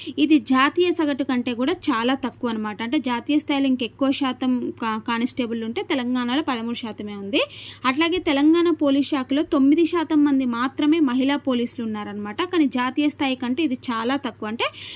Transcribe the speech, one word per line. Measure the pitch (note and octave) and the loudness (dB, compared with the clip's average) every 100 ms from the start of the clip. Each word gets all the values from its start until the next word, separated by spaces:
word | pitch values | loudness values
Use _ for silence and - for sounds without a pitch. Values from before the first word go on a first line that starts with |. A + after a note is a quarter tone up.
| D#4+ C#4 | -10 0
ఇది | D4+ D4+ | 4 4
జాతీయ | G#3+ C4 C#4+ F4 F4+ | 4 4 4 2 2
సగటు | F4 D4 C#4+ | 2 0 0
కంటే | C#4 B3 B3 | 0 0 -2
కూడా | A#3 C4 | -2 -2
చాలా | F#4 - A3+ B3 | -2 -2 0 0
తక్కువ | C4+ A#3+ - A#3+ | 0 -4 -6 -6
అనమాట. | A3 G#3+ G#3 | -4 -6 -4
అంటే | A3+ D4 | -2 -2
జాతీయ | B3 A#3 A#3 D4 | 0 -4 0 0
స్థాయిలో | - C#4 C#4 | 2 0 2
ఇంకెక్కువ | B3+ A3+ - C4+ | 0 -2 -2 0
శాతం | C4+ C4 B3 B3+ B3 A#3+ - | 0 -2 -2 0 0 -2 -6
కా-, | A3+ A3 A#3 | -4 -4 -4
కానిస్టేబుల్ | A#3 B3+ - A#3 A#3 | -2 -2 -2 -4 -4
ఉంటే | A3+ B3+ | -4 -6
తెలంగాణలో | G#4 C#4 A#3+ B3+ A#3+ C4+ | -2 -2 -2 -2 0 -2
పదమూడు | D#4 A#3+ A#3 A#3 | -2 -4 -4 -6
శాతమే | A3+ G#3 G#3 | -8 -10 -10
ఉంది. | G3+ G3 A4 C#5+ - - - | -10 -2 -2 -2 -6 -18 -2
అట్లాగే | B3 C4 E4 F4+ | 0 2 0 0
తెలంగాణ | F4 C#4 D4+ E4+ E4+ | 0 2 4 4 4
పోలీస్ | D#4+ C#4+ C#4 C4+ | 2 2 2 0
శాఖలో | C#4 B3+ C4+ | -2 -2 -2
తొమ్మిది | E4+ D4 C4+ D#4 | 0 4 4 4
శాతం | E4 F4 D#4 D#4 | 4 0 2 2
మంది | D4 C4+ | 4 2
మాత్రమే | B3+ A#3 B3+ C#4 D4 E4 | 0 -2 -4 0 2 4
మహిళా | C4+ B3+ C4+ C#4+ | 4 2 2 0
పోలీసులు | C#4 A#3+ A#3+ - A3+ | 0 0 -2 -4 -6
ఉన్నారనమాట. | G#3+ G#3 G#3 G#3 G#3 | -6 -8 -8 -8 -4
కానీ | F4+ F4+ C#4 | -2 2 2
జాతీయ | B3+ B3+ C4 D4 | 2 -2 0 0
స్థాయి | - C4+ | 0 -2
కంటే | B3+ A#3+ B3+ | -2 -2 -2
ఇది | D#4 | -2
చాలా | B3+ - A3+ A#3 C#4 | -2 -4 -2 0 0
తక్కువ. | A#3 - G#3+ | -2 -8 -8
అంటే, | A#3 C#5 - - | -4 -4 -4 -14